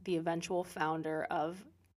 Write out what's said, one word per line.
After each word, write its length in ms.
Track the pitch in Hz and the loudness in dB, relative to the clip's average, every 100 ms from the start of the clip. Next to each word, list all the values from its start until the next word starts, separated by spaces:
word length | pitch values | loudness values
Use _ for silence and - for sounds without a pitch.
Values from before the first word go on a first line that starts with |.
the 120 | 190 165 | 0 2
eventual 480 | 165 170 170 180 | 2 0 0 0
founder 640 | 175 185 156 160 160 156 - | 0 0 0 2 0 0 0
of 340 | 165 156 185 - - _ | 0 0 -2 -14 -20 _